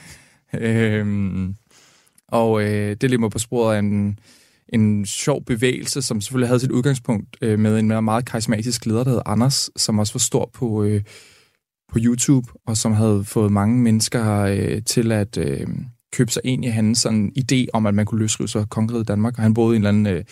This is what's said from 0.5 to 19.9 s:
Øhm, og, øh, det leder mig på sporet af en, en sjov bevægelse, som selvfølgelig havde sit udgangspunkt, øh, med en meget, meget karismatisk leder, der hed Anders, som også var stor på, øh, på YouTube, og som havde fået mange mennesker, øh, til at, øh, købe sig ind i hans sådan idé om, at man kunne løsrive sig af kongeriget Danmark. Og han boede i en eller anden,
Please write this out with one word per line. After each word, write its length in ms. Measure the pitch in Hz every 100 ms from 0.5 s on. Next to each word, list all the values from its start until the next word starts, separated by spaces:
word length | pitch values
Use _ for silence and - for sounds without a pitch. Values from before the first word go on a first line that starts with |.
| -
Øhm, 960 | 113 113 110 107 104 101 98 92 92 101 _ _ _ _ _ _ _
og, 360 | 117 113 110
øh, 260 | 104 104 104 104
det 80 | 135
leder 80 | 123
mig 120 | 110
på 80 | 113
sporet 360 | - 123 113 107
af 40 |
en, 400 | 101 101 101 104 - _ _ _ _
en 320 | 113 107 104 98
sjov 380 | - - 135
bevægelse, 580 | - 113 127 - - 143
som 200 | - 110
selvfølgelig 260 | 101 131 123
havde 120 | 123
sit 120 | 131
udgangspunkt, 680 | 123 139 131 - 104 - -
øh, 180 | 113 107
med 200 | 107 110
en 80 | 110
meget, 160 | 110
meget 220 | 110 117 123
karismatisk 600 | 113 113 107 120 120 113
leder, 180 | 110
der 80 | 131
hed 100 | 117 -
Anders, 440 | 104 131 139 - -
som 220 | - 107
også 140 | 104
var 60 | 123
stor 300 | - 123 -
på, 300 | - 120 107
øh, 200 | 104 104 104 - - _ _ _ _ _ _
på 80 | -
YouTube, 460 | 117 120 - 135 123 - -
og 100 | 110
som 160 | 117
havde 320 | 107 110 101 101
fået 260 | 117 104
mange 260 | 101 104 123
mennesker, 580 | 117 110 110 123 110 104
øh, 420 | 98 98 101 107 113
til 260 | 127 113
at, 260 | 107 101 -
øh, 300 | 73 69 - - - - _
købe 200 | - 113
sig 100 | - 123
ind 200 | 123 117
i 20 |
hans 300 | 110 107 117
sådan 320 | 120 110 101 -
idé 260 | 117 131 120
om, 120 | 113 104
at 80 |
man 120 | 101 101
kunne 140 | 110
løsrive 260 | 110 - 110
sig 140 | 110
af 80 | 107
kongeriget 380 | 113 110 117 110
Danmark. 300 | 104 113 120
Og 60 |
han 100 | 110
boede 220 | 110 113 113
i 20 |
en 40 |
eller 80 |
anden, 180 | 101